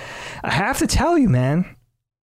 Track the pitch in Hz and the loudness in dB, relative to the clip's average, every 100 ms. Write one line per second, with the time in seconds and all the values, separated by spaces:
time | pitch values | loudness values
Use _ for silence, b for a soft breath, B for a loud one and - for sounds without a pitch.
0 | B B B B - 127 208 277 320 - | B B B B -4 -2 -2 -2 0 2
1 | 294 349 240 127 127 156 180 - _ _ | 2 4 4 2 2 0 -2 -8 _ _
2 | _ _ | _ _